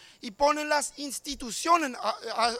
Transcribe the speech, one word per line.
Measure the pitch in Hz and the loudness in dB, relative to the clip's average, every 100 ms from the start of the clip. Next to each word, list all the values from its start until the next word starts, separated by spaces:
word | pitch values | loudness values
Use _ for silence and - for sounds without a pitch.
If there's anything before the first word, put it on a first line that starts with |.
| - - | -20 -16
y | 240 | -12
ponen | 196 285 294 302 | 2 2 2 2
las | 302 269 - | 0 0 -6
instituciones | 285 - - 269 247 - 320 339 294 247 | -8 -8 -10 -10 -8 -4 4 4 4 -2
a, | 208 - - 220 | -4 -4 -4 0
a, | 233 | 0